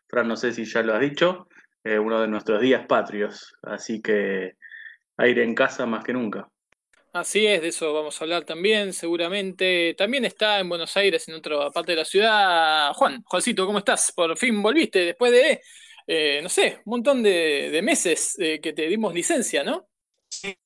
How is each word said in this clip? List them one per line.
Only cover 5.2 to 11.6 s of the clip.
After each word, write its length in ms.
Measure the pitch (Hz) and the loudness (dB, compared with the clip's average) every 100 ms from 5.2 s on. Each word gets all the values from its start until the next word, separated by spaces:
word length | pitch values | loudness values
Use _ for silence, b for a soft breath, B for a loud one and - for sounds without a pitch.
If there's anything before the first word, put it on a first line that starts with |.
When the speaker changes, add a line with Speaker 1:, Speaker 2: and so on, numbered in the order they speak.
| 123 120 | 2 2
Speaker 1:
en 120 | 117 113 | 0 0
casa 300 | 135 - 120 | -2 -2 -4
más 160 | 110 | -4
que 100 | 110 | -4
nunca. 340 | 127 110 101 - _ _ _ _ _ _ | -4 -4 -6 -12 _ _ _ _ _ _
Speaker 2:
Así 340 | 175 165 202 214 | -8 -2 2 2
es, 140 | 185 | 2
de 80 | 165 | 0
eso 240 | - 160 | -4 -2
vamos 260 | 156 151 - | -2 -4 -6
a 60 | 160 | -4
hablar 180 | 170 | -4
también, 500 | 156 165 196 214 196 | -4 -2 0 0 -2
seguramente. 1000 | 180 170 170 170 202 190 180 185 180 170 - | -6 -4 -2 -2 -4 -6 -2 0 2 0 0
También 280 | 208 277 214 | -2 -2 -4
está 340 | - 214 202 | -2 0 0
en 80 | 180 | -2
Buenos 260 | 170 160 196 | -6 -4 2
Aires, 300 | 196 165 - | 2 2 -4
en 60 | 160 | -12
otra 360 | 156 147 | -4 -2